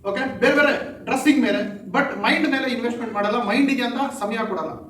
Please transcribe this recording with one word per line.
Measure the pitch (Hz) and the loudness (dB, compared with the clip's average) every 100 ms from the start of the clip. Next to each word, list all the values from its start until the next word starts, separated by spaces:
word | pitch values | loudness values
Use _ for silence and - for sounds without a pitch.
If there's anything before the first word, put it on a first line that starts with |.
| 196 | -4
ಓಕೆ, | 254 269 - | -2 -4 2
ಬೇರೆ | 269 294 | 4 4
ಬೇರೆ | 294 - - - - | 4 2 -6 -12 -4
ಡ್ರೆಸ್ಸಿಂಗ್ | 269 302 269 | 2 4 6
ಮೇಲೆ, | 233 - 202 - - | 4 0 -2 -8 -2
but | 262 277 196 | 0 0 0
ಮೈಂಡ್ | - 311 294 | 0 2 2
ಮೇಲೆ | 269 262 | 0 -2
ಇನ್ವೆಸ್ಟ್ಮೆಂಟ್ | 233 240 233 226 | -2 -4 -4 -4
ಮಾಡಲ್ಲ, | 202 208 240 202 | -2 0 0 0
ಮೈಂಡಿಗೆ | 247 277 247 | 2 2 2
ಅಂತ | 247 269 277 - | -2 -2 -4 -4
ಸಮಯ | 208 226 | -6 -4
ಕೊಡಲ್ಲ. | 214 175 160 - | -4 -4 -6 -10